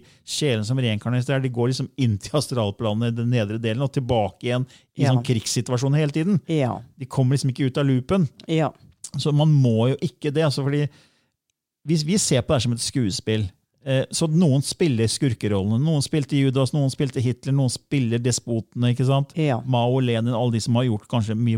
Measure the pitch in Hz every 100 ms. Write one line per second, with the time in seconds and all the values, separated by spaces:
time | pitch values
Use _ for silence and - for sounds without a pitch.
0 | - _ - - 147 110 104 131 123 107
1 | 120 123 123 135 131 120 120 127 131 -
2 | 123 101 - 151 - 123 104 98 113 107
3 | 120 117 117 123 101 110 117 113 139 147
4 | 123 120 98 - 120 123 131 - _ -
5 | 127 127 117 113 - - 123 123 135 147
6 | 151 156 170 196 - 160 123 98 117 -
7 | 131 - 127 139 135 123 135 151 139 131
8 | 127 196 151 - - 160 147 - - _
9 | - 143 151 147 156 147 127 110 120 143
10 | 180 - 151 143 160 135 139 143 143 -
11 | _ _ _ _ _ _ _ _ 143 165
12 | 151 208 - 135 - 147 117 117 - 135
13 | 110 - - 110 98 - _ _ 143 131
14 | - - 165 156 180 135 - - 175 113
15 | 113 - 139 113 104 101 98 113 156 151
16 | 131 156 135 143 135 131 131 151 135 -
17 | 143 139 123 - - 139 127 - - 143
18 | 117 117 123 120 - 113 - 120 120 120
19 | 131 139 139 - 156 117 127 123 120 131
20 | 123 117 117 117 123 117 123 120 127 104
21 | - 120 107 110 120